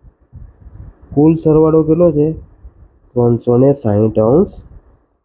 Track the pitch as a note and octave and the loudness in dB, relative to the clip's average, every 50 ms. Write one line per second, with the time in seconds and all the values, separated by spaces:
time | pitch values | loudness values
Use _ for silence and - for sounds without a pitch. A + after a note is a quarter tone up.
0 | _ - _ _ _ _ - - - - - _ - - - - - - - _ | _ -20 _ _ _ _ -20 -20 -20 -20 -20 _ -20 -20 -20 -20 -20 -20 -20 _
1 | - - - C#3+ D3+ D#3+ E3 D#3+ - D#3+ D3+ D#3 D#3+ D#3+ D#3 D#3+ D#3 D#3 D#3+ E3+ | -18 -8 -2 0 2 2 0 0 0 0 2 2 2 2 2 0 0 0 0 2
2 | F3 E3+ D3 D3 D3 D#3+ D#3+ - - - _ _ - - _ _ - _ _ _ | 2 0 2 0 -2 -2 -4 -8 -14 -20 _ _ -20 -20 _ _ -20 _ _ _
3 | _ _ - B2 A#2+ A#2+ A#2 A2+ - A#2+ A#2+ A#2+ C3 C#3 C#3 C#3 - A2 G2+ G#2 | _ _ -4 -2 0 0 0 -2 -2 0 0 2 2 2 0 -2 -2 -2 0 0
4 | A2 A2 G#2+ A2 G#2+ A2 C3 E3+ G3+ G3+ - - - - - - _ _ _ _ | 0 0 0 0 0 2 2 2 0 -2 -4 -20 -20 -20 -20 -20 _ _ _ _
5 | _ _ _ _ | _ _ _ _